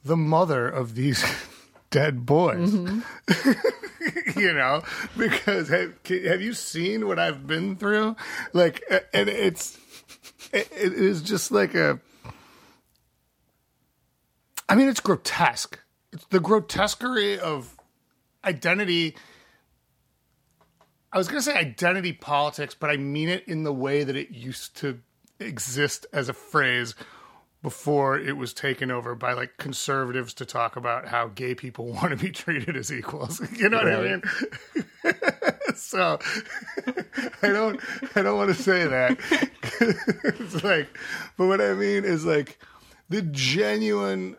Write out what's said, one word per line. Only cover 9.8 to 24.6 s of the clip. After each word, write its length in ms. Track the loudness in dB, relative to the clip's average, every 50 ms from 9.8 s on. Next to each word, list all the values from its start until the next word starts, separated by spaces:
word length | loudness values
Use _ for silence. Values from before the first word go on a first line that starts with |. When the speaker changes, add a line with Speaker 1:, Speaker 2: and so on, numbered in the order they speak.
| -20 _ -20 -20 -20 _ -20 -20 _ -20 _ _ -16 -4 -2
Speaker 1:
it, 160 | -2 -2 -2 -4
it 160 | -2 0 0 2
is 300 | 4 2 2 2 0 -2
just 280 | -2 -2 -2 -2 2
like 240 | 4 4 4 4 4
a, 240 | 2 4 4 2 0 _ _ _ _ _ -20 -18 -18 -20 -20 -20 -20 -20 -20 _ _ _ _ _ _ _ _ _ _ _ _ _ _ _ _ _ _ _ _ _ _ _ _ _ _ _ _ _ _ _ _ _ _ _ _ _ -14 0 4
I 60 | 6
mean, 140 | 8 8 6
it's 120 | 4 0
grotesque. 760 | 2 2 0 2 0 -6 0 4 2 2 2 0 -8 -8 -10 -20 _ _ _ _ _ _ -18
It's 140 | -18 -10
the 140 | _ 0 2
grotesquerie 1000 | 4 4 2 2 2 0 0 0 0 0 0 -4 -4 -2 0 0 0 0 0 -2
of 340 | -2 -4 -4 -4 -6 -12 -20 -20 _ _ _ _ _ _ _ _ _ _ _ _ -4
identity. 720 | -4 -4 0 0 0 0 2 2 0 2 0 0 -2 -4 -10 -20 -20 -20 -20 _ _ _ _ _ _ _ _ _ _ _ _ _ _ _ _ _ _ _ _ _ _ _ _ _ _ _ _ _ _ _ _ _ _ 0
I 60 | 0
was 100 | 0 2
gonna 140 | 0 -2 0
say 120 | 2 2
identity 560 | 2 0 0 -2 0 2 2 2 2 0 -4 -6
politics, 600 | -6 -4 0 2 2 2 2 -2 -4 -8 -8 -8 _
but 120 | -2 -2
I 80 | -2 -2
mean 300 | -2 -4 -2 -2 0 0
it 180 | -2 -2 -4 -6
in 140 | -4 -4 -2
the 80 | -2 -2
way 320 | -2 0 2 2 2 2
that 120 | 0 -2
it 140 | -4 -6 -8
used 460 | -12 -12 -12 -10 -10 -10